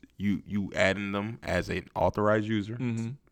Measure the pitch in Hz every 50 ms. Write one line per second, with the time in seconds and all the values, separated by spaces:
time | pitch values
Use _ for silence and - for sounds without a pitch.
0 | - _ _ - 98 101 95 - - - 95 104 95 - - 87 95 95 95 101
1 | 101 98 101 101 101 110 120 - - - 90 90 85 - 87 90 - - - 95
2 | 90 92 - 107 104 104 107 110 104 107 113 107 98 107 117 120 131 120 113 113
3 | 113 117 139 - _ _